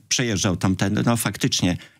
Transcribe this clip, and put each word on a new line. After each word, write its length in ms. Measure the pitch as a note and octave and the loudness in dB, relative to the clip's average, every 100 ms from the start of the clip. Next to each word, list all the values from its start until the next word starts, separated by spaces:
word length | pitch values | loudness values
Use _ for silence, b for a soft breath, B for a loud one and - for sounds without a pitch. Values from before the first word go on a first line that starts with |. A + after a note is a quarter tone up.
| - | -2
przejeżdżał 480 | - A#2+ F#2+ G#2 F2 | -2 0 0 0 2
tamtędy. 460 | F#2 F#2 G2 G#2 G#2+ | 0 2 0 0 0
No 100 | A#2 | 0
faktycznie 600 | A2 G2 C3 - - F2 B B | -2 -2 -2 0 0 -2 B B